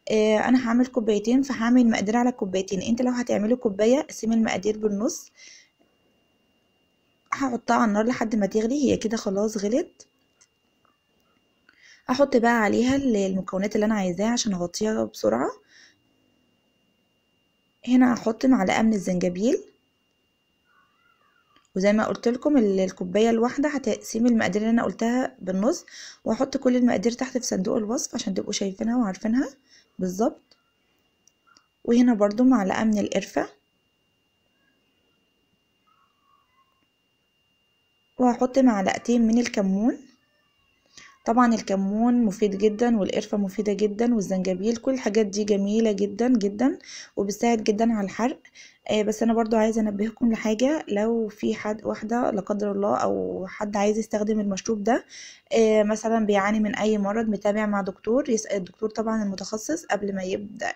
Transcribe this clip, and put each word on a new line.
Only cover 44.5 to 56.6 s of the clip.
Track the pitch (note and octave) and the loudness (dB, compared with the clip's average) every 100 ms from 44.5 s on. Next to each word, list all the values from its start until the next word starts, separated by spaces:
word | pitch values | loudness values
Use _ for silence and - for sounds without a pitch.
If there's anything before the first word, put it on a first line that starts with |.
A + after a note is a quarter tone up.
| F#3 G#3+ A#3 | -2 -2 -2
كل | C4+ | -2
الحاجات | C4 A3 G#3+ G3+ | -2 0 0 0
دي | G3+ | -2
جميلة | G#3 G3 G3 A3 A3 | 0 0 2 2 2
جدًا | G3 G3+ G3 B3 | 0 -2 0 2
جدًا، | A#3+ G3+ G#3 C4 F#4 - - - - | 2 0 0 0 -2 -10 -20 -10 -4
وبتساعد | G3+ G3+ A#3 A3+ | -4 0 0 2
جدًا | G#3+ G#3 A#3 | 0 2 0
على | A3 G3 | 0 -4
الحرق. | - A#3+ - _ - - _ - | -2 -4 -4 _ -20 -20 _ -4
آه، | G#3+ | 0
بس | G#3 G#3+ | 0 0
انا | A#3 | 0
برضو | A3+ A3 A3+ | 0 2 2
عايزة | A3 A3 | 2 2
انبهكم | G#3+ G3 A3 - A#3 | -2 -2 -4 0 0
لحاجة، | A3 A3 A3 C4 D#4 - | 0 -2 0 0 0 -2
لو | G3+ A3 A#3 G#3+ | -2 0 0 -4
في | - A3+ G#3+ | -4 -4 -4
حد، | G#3+ A3 G#3+ | -6 -6 -6
واحدة | G#3+ G#3+ A#3+ - | -6 -4 -2 -2
لا | G3+ | -2
قدر | F#3 G#3 G#3 | -4 -4 -4
الله، | G3+ G3+ - | -2 0 0
او | G3 G3+ F#3 F3+ F#3 | 0 -2 -4 -6 -10
حد | - G#3 G3+ | -8 -6 0
عايز | G#3 G#3+ | 0 0
يستخدم | - G#3 G#3+ A3 | -2 -4 -2 -2
المشروب | G3+ F#3+ - A3 | -2 -4 -4 -2
ده، | G3+ C4+ - - - - _ | 0 -2 -2 -18 -20 -20 _
آه، | A3+ A3 G#3+ | 2 4 4
مثلًا | G#3 G#3+ A3+ A3+ G#3 | 2 0 0 0 2
بيعاني | G3+ G3+ | 2 2
من | A3 | 0